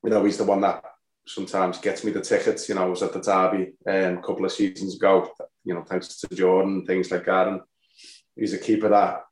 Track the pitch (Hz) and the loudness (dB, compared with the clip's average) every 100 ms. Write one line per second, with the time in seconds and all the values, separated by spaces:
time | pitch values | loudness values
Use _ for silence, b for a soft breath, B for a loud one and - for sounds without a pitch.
0 | 110 107 101 101 101 98 98 - - - | 2 2 2 2 2 2 2 -2 -10 -20
1 | _ _ - - 95 95 92 90 104 95 | _ _ -16 -12 -6 -2 -2 -2 -4 -4
2 | 107 98 92 104 - - - 95 92 87 | -4 -4 0 0 2 -2 -2 -2 -2 -2
3 | 101 - - 95 92 95 92 - - 95 | -4 -4 0 2 2 0 -4 -6 -2 0
4 | 92 87 - 98 95 - 98 92 95 90 | 0 -2 -4 -2 -2 0 -2 -2 -10 0
5 | 98 95 90 - - _ - 87 82 92 | 4 4 2 -12 -18 _ -8 -8 -4 -6
6 | - - - 92 92 92 95 95 90 92 | -6 -12 -12 0 4 4 2 0 -2 -2
7 | 90 90 87 95 92 95 - _ B B | 0 -4 0 2 2 -2 -10 _ B B
8 | B B _ - 104 92 - 107 107 101 | B B _ -6 -4 -4 0 2 4 4
9 | 98 - - | 4 0 -12